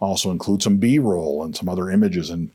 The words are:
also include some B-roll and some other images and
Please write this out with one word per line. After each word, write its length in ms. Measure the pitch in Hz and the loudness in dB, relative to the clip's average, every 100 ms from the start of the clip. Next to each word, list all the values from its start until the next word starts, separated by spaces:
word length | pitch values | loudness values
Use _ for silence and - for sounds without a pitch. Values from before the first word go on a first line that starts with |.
also 320 | 98 92 98 | -4 -2 -2
include 280 | 87 - 98 | -4 -2 0
some 180 | 104 98 | 2 2
B-roll 680 | 117 147 117 87 78 73 | 4 4 2 0 -2 -4
and 100 | 80 | -6
some 140 | - 90 | -6 -4
other 200 | 90 92 | -4 0
images 420 | 98 104 87 82 | 2 2 0 -4
and 200 | 85 82 | -6 -8